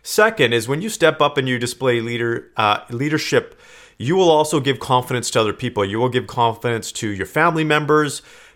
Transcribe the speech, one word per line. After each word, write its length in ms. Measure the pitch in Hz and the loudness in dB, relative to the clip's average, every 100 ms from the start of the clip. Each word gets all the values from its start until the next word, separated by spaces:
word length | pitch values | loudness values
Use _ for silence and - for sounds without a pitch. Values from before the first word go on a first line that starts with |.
Second 480 | - - 214 220 120 | -6 2 2 2 2
is 160 | 117 110 | 2 -2
when 140 | 147 | -6
you 60 | 214 | -6
step 320 | - 160 151 | 0 2 4
up 160 | 143 143 | 0 0
and 120 | 131 | -2
you 100 | 123 | -2
display 420 | 120 - 131 120 | -4 -2 0 0
leader, 520 | 113 117 117 117 - - | -2 -4 -2 -4 -6 0
uh, 240 | 107 104 - | 2 2 -2
leadership, 680 | 120 147 151 - 131 - - - - - - | -6 -2 -2 2 0 0 -10 -20 -20 -20 -8
you 160 | 117 | -2
will 160 | 185 175 | 2 6
also 300 | 151 151 156 | 4 4 0
give 180 | 131 131 | 0 -2
confidence 540 | - 127 123 123 - | 2 0 0 -4 -2
to 80 | 123 | 0
other 140 | 107 | 0
people. 300 | 98 127 104 | 0 -4 -2
You 140 | 98 107 | -2 0
will 120 | 123 | 0
give 180 | 123 120 | -2 -4
confidence 640 | - 113 110 123 117 - | 0 0 0 -4 -4 -6
to 160 | - 110 | -8 -6
your 180 | 98 92 | -6 -4
family 380 | 156 170 160 | 0 0 2
members, 580 | 156 151 147 151 147 - - - - | 0 0 2 2 0 -4 -14 -20 -20